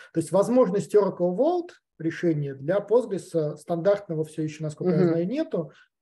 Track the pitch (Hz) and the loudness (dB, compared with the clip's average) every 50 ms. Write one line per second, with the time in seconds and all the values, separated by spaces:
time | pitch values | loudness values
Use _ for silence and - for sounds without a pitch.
0 | - - - 165 165 - 165 190 202 196 240 254 254 185 185 202 - - - 208 | -20 -8 -4 -4 -2 0 2 2 2 4 4 4 4 4 2 -2 -2 2 2 4
1 | 202 185 185 - 175 180 180 185 262 320 359 359 339 349 - _ _ _ _ - | 4 2 0 0 -2 0 0 2 2 2 2 0 -4 -6 -12 _ _ _ _ -6
2 | 156 160 160 - - 175 160 147 143 139 135 131 135 147 185 202 202 - 208 247 | -6 -4 -4 -2 0 0 0 0 -2 -4 -8 -6 -4 -2 -2 -2 0 2 2 2
3 | 226 226 196 180 - - - 165 156 147 151 - - - 175 170 165 196 202 202 | 2 0 -4 -8 -6 -4 -4 -2 -2 -2 -6 -8 -8 -6 -4 0 2 2 2 2
4 | 202 - 165 156 156 156 - - 156 151 151 - 160 156 151 - 170 180 175 170 | 0 -4 -6 -4 -6 -6 -6 -6 -6 -6 -6 -8 -8 -8 -6 -4 -2 0 2 4
5 | 185 175 160 165 175 185 247 294 320 320 - 190 156 - - - _ _ _ _ | 4 2 2 0 -2 -2 -2 -4 -4 -4 -4 -6 -6 -6 -10 -20 _ _ _ _